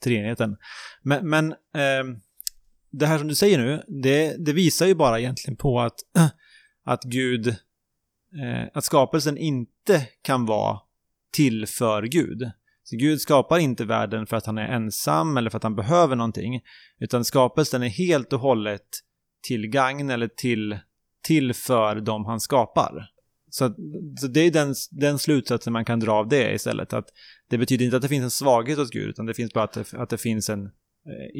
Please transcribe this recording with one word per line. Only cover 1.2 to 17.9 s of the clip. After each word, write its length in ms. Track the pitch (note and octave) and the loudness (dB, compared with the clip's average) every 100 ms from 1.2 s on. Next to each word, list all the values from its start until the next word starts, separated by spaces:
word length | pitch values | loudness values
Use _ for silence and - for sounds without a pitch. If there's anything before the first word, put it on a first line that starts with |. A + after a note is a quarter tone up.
| F3+ | 2
men, 260 | D#3 D#3 - _ D#3+ | 0 0 -4 _ -2
ehm, 440 | C#3 C3+ C3 A#2 - _ - - _ _ _ | 0 0 -4 -10 -18 _ -12 -12 _ _ _
det 140 | C#3 D3+ | -2 2
här 120 | D#3 | 2
som 100 | D3+ | 0
du 80 | C#3 | 2
säger 220 | G3+ F3 | 4 4
nu, 260 | A#2+ D3+ - | 2 -2 -6
det, 580 | D3 C3 C#3+ D#3 - D#3 | -4 2 2 2 -2 -2
det 80 | |
visar 320 | D3+ E3+ - F3+ | 2 2 4 2
ju 100 | F3 | 4
bara 240 | C#3 A2+ | 4 2
egentligen 380 | B2 B2+ - B2 | -2 -6 -8 -2
på 220 | D3 B2 | 0 2
att, 160 | A#2 - - F#3 | 0 -4 -2 4
<clears throat> 680 | D#3 - _ _ _ _ - | 4 2 _ _ _ _ -4
att 180 | B2 | -4
Gud, 440 | B2+ B2 B2+ B2 A#2 | -2 -2 0 0 0
eh, 1200 | G2+ - _ _ _ _ _ _ D#3+ B2 A#2+ A#2+ | -4 -10 _ _ _ _ _ _ -10 -6 -6 -6
att 100 | D3+ | -6
skapelsen 540 | - D#3 C3 E3 D3 C#3+ | 0 4 4 2 -2 -2
inte 720 | D#3 C3 A#2 _ - F3+ B2+ _ | -2 -2 -6 _ 2 2 2 _
kan 240 | - C3 A2+ | -2 0 0
vara 340 | G#2+ G#2 G#2+ - _ _ _ _ | 0 0 -2 -8 _ _ _ _
till 340 | - C#3 A2 G#2+ | 2 2 2 -4
för 360 | - A#2 G#2+ | -2 0 0
Gud. 480 | A2 D#3+ C3 A2 A#2+ - _ _ - | 0 0 0 -4 -10 -10 _ _ -12
Så 100 | A2+ | 0
Gud 240 | C#3+ D3+ | 2 2
skapar 380 | - C3+ B2 E3+ | 4 4 6 2
inte 260 | D#3 A#2 A2 | 2 0 -2
världen 400 | A2+ G#2+ A2 G#2+ | 0 0 -4 -4
för 100 | A2+ | -4
att 80 | A2+ | -4
han 120 | G#2+ | -6
är 100 | G#2+ | -4
ensam 680 | A#2+ A2 - - D#3 D#3+ C3+ | -4 -4 -4 0 0 2 0
eller 120 | A2+ | -2
för 80 | A2 | -4
att 60 | |
han 120 | A2+ G#2+ | -4 -4
behöver 400 | G2+ E3+ E3 B2+ | 0 4 4 2
någonting, 460 | A#2 G#2 G#2 B2 - - _ _ | -2 -4 -6 -8 -10 -20 _ _
utan 260 | A#2+ B2 A#2 | -4 -2 2
skapelsen 580 | C#3+ B2+ - D3+ B2+ | 4 4 4 0 0
är 40 | |
helt 440 | B2 | -2